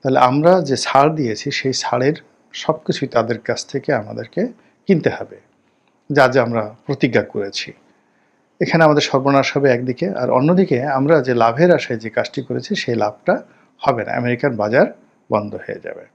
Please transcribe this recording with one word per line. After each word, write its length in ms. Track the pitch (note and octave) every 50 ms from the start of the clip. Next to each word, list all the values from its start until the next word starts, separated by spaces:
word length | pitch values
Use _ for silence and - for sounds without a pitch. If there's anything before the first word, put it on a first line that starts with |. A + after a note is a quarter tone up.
তাহলে 180 | _ C3 C3 C3+ C3 B2+
আমরা 240 | C3 C#3+ D3+ F3 F#3 F#3+ E3 C#3
যে 80 | C3+ A#2 -
ছাড় 260 | - - C3+ C#3 D#3 D#3+ D#3
দিয়েছি 280 | C#3+ A#2 G#2+ - - D3 C3+ -
সেই 160 | - C3+ B2+ -
ছাড়ের 340 | - - - B2 C3 C#3 D#3+ - - _ _ _ _ _ - -
সব 140 | - - D#3 D#3 -
কিছুই 240 | - E3 - C#3+ B2+ -
তাদের 220 | A#2+ A2 G#2+ A#2+ A2 _ -
কাছ 120 | A2+ - - -
থেকে 180 | - C#3 - - D3 A#2
আমাদেরকে 400 | G#2 G#2 G#2+ A2+ A2+ - - - G#3 B3+ - _ _ _ _ _ _
কিনতে 240 | - G3 D#3 - - G2+
হবে, 220 | - - - - - _ _ _ _ _ _ _ _ _ _ _ _ _ _ D3
যা 80 | D3 C3+ B2+
যা 80 | B2 C3+ A#2+
আমরা 160 | A#2 A#2 A#2 G#2+ G#2 - _ _
প্রতিজ্ঞা 380 | - C#3 - - C3 A2 A2+ G2+ -
করেছি। 380 | - A2 G2+ G2 - - - - - _ _ _ _ _ _ _ _ _ _ _ _ _ _ _ _ _ F3
এখানে 180 | - - D#3+ E3 D#3
আমাদের 160 | D3+ C#3+ C#3 -
সর্বনাশ 380 | - C3+ C3 C#3 C#3 C#3 C3+ - -
হবে 140 | D3 C#3 C#3 B2
একদিকে, 300 | A#2+ B2+ B2+ B2 - E3+ F#3+ F#3+ -
আর 80 | B2+ B2+ B2 B2+
অন্যদিকে 400 | C3 D#3 F3+ F3+ G3 - C#3+ A#2+ B2+ D3 C#3 C3+
আমরা 160 | C3+ C#3+ E3 D3+ B2+
যে 60 | C3 B2 A#2
লাভের 280 | A#2 A#2 A#2 C3+ E3+ F3+ F3 C#3
আশায় 200 | - - B2 A2 G#2+
যে 60 | A2+ -
কাজটি 240 | A#2+ A2 - - - B2 -
করেছি 240 | B2 B2 A#2+ - G#3 G3
সেই 140 | - - A#2+ A2+
লাভটা 320 | G#2+ G#2 G#2 _ _ - - - - _ _ _ _ _ _ _ -
হবে 180 | - B2+ A#2 G#2
না, 40 | - - B2
আমেরিকান 320 | A#2+ B2 B2 B2 - C#3+ A#2+ G#2+
বাজার 240 | G#2 G#2+ A2+ C#3 F3+ - - _ _ _ _ _ _ _
বন্ধ 200 | A2 G#2 G#2 G#2 - F#2 -
হয়ে 160 | - - - _
যাবে। 180 | E2+ - - - _ _